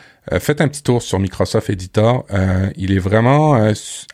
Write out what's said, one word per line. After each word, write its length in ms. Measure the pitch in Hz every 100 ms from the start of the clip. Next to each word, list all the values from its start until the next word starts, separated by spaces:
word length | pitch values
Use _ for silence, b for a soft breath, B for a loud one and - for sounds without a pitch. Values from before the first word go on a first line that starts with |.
| B B -
euh, 60 | 87
faites 220 | - 151
un 80 | 156
petit 140 | 147
tour 200 | - 120
sur 160 | - 95
Microsoft 520 | 95 - 95 113 -
Editor. 540 | 98 92 - 110 127 -
Euh, 380 | 101 95 92 95 -
il 160 | 95
est 60 | 98
vraiment, 580 | 92 107 117 143 156 135
euh, 180 | 107
su-, 320 | 107 - - -